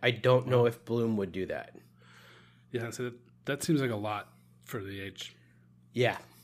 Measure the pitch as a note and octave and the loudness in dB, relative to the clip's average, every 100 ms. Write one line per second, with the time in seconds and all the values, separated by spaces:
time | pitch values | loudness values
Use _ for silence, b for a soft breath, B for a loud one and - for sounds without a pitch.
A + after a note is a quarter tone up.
0 | B2 B2 B2+ B2+ B2+ B2+ A#2+ A#2 - A#2 | -2 2 4 4 6 4 4 2 -4 0
1 | A#2 G#2+ G2 F2+ F2+ D2 - - - _ | 0 0 -2 -4 -6 -6 -10 -18 -20 _
2 | b b b b b b b A#2+ A#2+ A2 | b b b b b b b -6 -6 -6
3 | B2 A#2+ - _ - C#3 - D3+ C3 A2 | -8 -8 -20 _ -6 -4 2 2 2 -2
4 | G#2 G#2 - - _ _ - A#2+ G2 G2 | -4 -6 -8 -18 _ _ -12 -10 -8 -10
5 | F#2+ - - - b b b _ _ A#2 | -10 -10 -14 -16 b b b _ _ 0
6 | A#2+ F#2+ - b | 0 0 -10 b